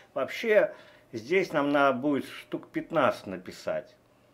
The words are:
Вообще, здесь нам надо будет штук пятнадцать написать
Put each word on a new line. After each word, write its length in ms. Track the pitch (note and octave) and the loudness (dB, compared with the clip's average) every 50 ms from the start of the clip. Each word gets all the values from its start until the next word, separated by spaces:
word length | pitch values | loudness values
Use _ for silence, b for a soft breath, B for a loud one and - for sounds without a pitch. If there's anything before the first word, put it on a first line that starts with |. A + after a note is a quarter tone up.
| B B - | B B -8
Вообще, 600 | C#3 C3+ - - - - A3+ G#3+ G3+ - B B B B B B B B _ | -6 -6 -6 -6 -4 0 2 4 4 4 B B B B B B B B _
здесь 420 | - A2+ G#2+ C3 F3 F#3+ F3 - - | -12 -12 -4 0 0 0 0 2 0
нам 180 | D3+ C#3+ C#3+ | 0 2 2
надо 260 | C#3+ C#3+ C#3+ C#3 C3 A#2+ | 4 4 4 4 4 2
будет 280 | C3+ D3+ C#3+ B2+ B2+ | 0 0 0 -2 -2
штук 420 | - - - - - - E3 - - | -6 -12 -16 -12 -10 -10 -10 -10 -8
пятнадцать 580 | - D#3+ - - E3+ D#3+ C3 A2+ - - - | -8 -8 -8 -2 2 2 4 4 2 0 -4
написать 720 | G#2 F#2 F2+ - - E2+ - - - E2 D#2 - - - _ _ _ _ _ _ _ | -10 -10 -10 -10 -12 -16 -8 -6 -4 -4 -4 -6 -10 -16 _ _ _ _ _ _ _